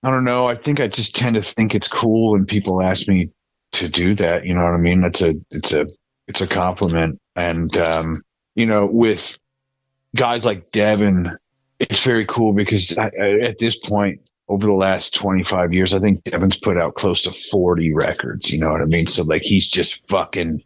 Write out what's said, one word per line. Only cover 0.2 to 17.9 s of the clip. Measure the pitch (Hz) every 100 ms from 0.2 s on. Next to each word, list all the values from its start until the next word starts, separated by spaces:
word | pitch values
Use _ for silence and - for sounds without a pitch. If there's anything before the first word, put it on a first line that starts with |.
know. | 127 123 123
I | 120
think | 151 143
I | 123
just | - 113 -
tend | 127 113
to |
think | 101 - 110 104
it's | -
cool | - 117 110 113
when | 104 98
people | 104 98 92
ask | 92 92 -
me | 95 87 _ _ _ _
to | - 90
do | 82 90 101
that. | 90 85 90
You |
know | 90
what | 87
I | 87
mean? | 85 90
It's | 90 85
a, | 87 78 -
it's | 78 78
a, | 76 - - _ _ -
it's | -
a | 95
compliment. | 95 90 90 95 82 82 69 _ -
And, | 87 82 82 -
um, | 82 82 80 80 - _ _ -
you | 113
know, | 107 101
with | 113 117 95 - - _ _ _ _ _ _ _ -
guys | 123 120 113
like | 101 85
Devin, | 110 104 107 104 92 87 82 _ _ _ _
it's | 123 104
very | 131 117 107
cool | - 113
because | 101 101 104 - 87
I, | 110 -
I, | 101 104
at | 120 107
this | 113 -
point, | - 104 101 - _ _ _
over | 101 104
the |
last | 98 95 92 - -
twenty-five | 101 95 87 95 87
years, | 90 92
I | 98
think | 104 95 -
Devin's | 87 95 -
put | - 87
out | 82 -
close | 101 87
to | - - -
forty | 101 90 87 82